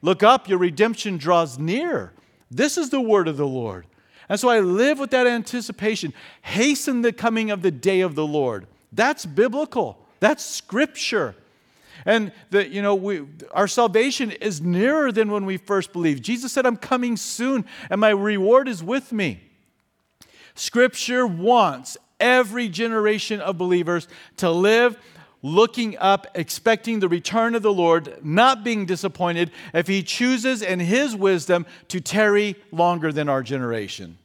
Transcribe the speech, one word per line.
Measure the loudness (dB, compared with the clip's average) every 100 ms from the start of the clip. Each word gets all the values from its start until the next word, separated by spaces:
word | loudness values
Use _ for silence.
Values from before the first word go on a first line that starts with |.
"Look | 0 4
up, | 6 4 2
your | 0
redemption | 0 2 0 0 -6 -6
draws | 2 2 2 -4
near." | -4 -2 -2 -4 -6 _ _ _ _
This | -2 -2 0
is | -2
the | -2
word | 2 2 2
of | -2
the | -4
Lord. | -4 -6 -10 -14 _ _ _ -6
And | 0
so | 2
I | 4
live | 2 2 2 0
with | 0
that | 2 2
anticipation. | 0 -6 -8 -8 -6 -4 -4 -6 -10 -20 -20
Hasten | -6 0 2 2 0 0
the | 0
coming | 0 -2 0 -2
of | 0
the | -2
day | 0 0 2
of | 0 -2
the | -2
Lord. | 0 -2 -4 -12 _ _
That's | 0 0 0 -6
biblical. | 0 0 0 -4 -4 -4 -8 _ _
That's | 0 0 -6
scripture. | -12 _ -2 -2 -4 -4 -2 -4 -8 _ _ _ _ _ -10 0
And | 0 0 -10 _
the, | 0 0
you | -2
know, | 0 0
we, | -2 -6 -8 -18 -6
our | 0 0
salvation | 4 4 4 2 0 -4
is | -4 -6 -2
nearer | 0 2 2 2 0
than | 0 0
when | -2 -4
we | -6
first | -2 -2 -2
believed. | -2 -2 -2
Jesus | -4 -6 -2
said, | 0 0
"I'm | -2
coming | -2 -2 0 -4
soon, | -6 -4 -2 -2 -4 -12 -6
and | 2
my | 2
reward | 2 0 2 4 4 4
is | -6
with | -4 -4 -4
me." | -4 -4 -6 _ _ _ _ _ _ _ _ -20 _ -20 -12
Scripture | -4 2 2 2 -4 0 0
wants | 0 2 4 4 0 -14 -18 _ _
every | 2 4 2 -2 -6
generation | -4 -2 0 0 0 -4 -6
of | -4 -4
believers | 0 0 0 -4 -4 -20 -20 -4
to | 0
live | 2 4 4 2 0 -20 -20 -20 _
looking | -2 2 2 2 -6 0
up, | 2 2 -2 -8
expecting | -6 -2 0 0 0 -2
the | 0
return | 0 -2 0 0 2
of |
the | 0
Lord, | 2 4 4 0 -12
not | -2 4 4 4
being | -2 -4 -4
disappointed | -4 -6 -4 -4 0 -4 -4 -4
if | -2 0
he | -2
chooses | -2 -2 0 0 -2 -2
in | -2 -2
his | 0 0 0 0
wisdom | 2 2 0 -2 -2 -14 _
to | -8
tarry | -2 2 4 4 0 -6 _
longer | 0 2 2 -2
than | -2 0
our | -2
generation. | -2 -6 -4 -4 -6 -12 -14 -18